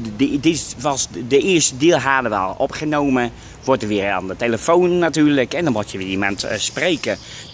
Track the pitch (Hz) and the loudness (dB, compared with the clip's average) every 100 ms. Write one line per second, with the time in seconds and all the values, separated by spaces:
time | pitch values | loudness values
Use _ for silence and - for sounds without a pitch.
0 | 113 104 139 139 147 156 - 117 147 131 | -8 0 0 2 0 0 -4 -4 -2 -2
1 | - - 120 135 196 170 - 127 156 156 | -4 -8 2 2 4 2 2 2 4 4
2 | 135 135 120 101 95 92 139 - 156 151 | 4 2 2 0 -2 -2 -4 -2 -2 0
3 | 143 127 120 - - - - 131 107 104 | 2 2 0 -6 -16 -6 0 0 0 0
4 | 98 92 95 90 120 113 - 170 180 175 | 0 -2 -4 -4 -2 0 2 4 4 2
5 | 165 156 151 139 120 143 165 110 101 98 | 0 2 4 4 0 0 0 0 -4 -6
6 | 95 95 101 95 101 104 - 135 165 156 | -4 -2 -2 -2 -4 -4 -4 -2 -2 -2
7 | 117 95 - - - | -2 -6 -8 -16 -8